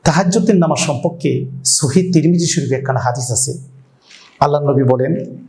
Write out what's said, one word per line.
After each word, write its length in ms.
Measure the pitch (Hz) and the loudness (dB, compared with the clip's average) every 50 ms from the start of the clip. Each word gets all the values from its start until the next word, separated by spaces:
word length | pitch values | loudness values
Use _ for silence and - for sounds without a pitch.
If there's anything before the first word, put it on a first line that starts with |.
| _ | _
তাহাজ্জুদের 520 | 165 147 170 196 180 190 226 - - 208 | 2 2 2 0 2 0 2 2 2 2
নামাজ 220 | 175 165 156 147 - | 2 2 2 0 -2
সম্পর্কে 680 | - 151 139 120 - 170 170 - - 143 127 127 131 - - - - | -2 -4 -4 -2 -4 -6 -6 -4 -4 -2 -2 -2 -6 -8 -10 -6 -2
সহিহ 480 | - - - 151 127 - 185 180 180 | -2 0 0 0 2 2 2 2 4
তিরমিজি 340 | 180 160 147 170 175 175 170 | 2 2 4 4 2 2 0
শরীফে 280 | - - 165 139 123 131 | 0 -2 -2 -2 -2 -4
একখানা 260 | 131 131 131 127 123 | -2 -2 -2 -2 -2
হাদিস 300 | - 123 120 131 123 - | -2 -2 -2 -2 -4 -4
আছে। 280 | 117 - - 131 127 - - - - - - _ _ _ _ _ - - - - _ _ | -2 -2 -2 -4 -6 -10 -12 -18 -20 -20 -20 _ _ _ _ _ -20 -20 -20 -20 _ _
আল্লাহ 220 | 143 143 147 147 | 0 2 2 2
নবী 200 | 143 135 131 135 | 2 2 2 4
বলেন 420 | 135 127 127 127 127 147 175 - - - - - - | 4 4 4 2 2 0 -2 -4 -4 -10 -14 -18 -20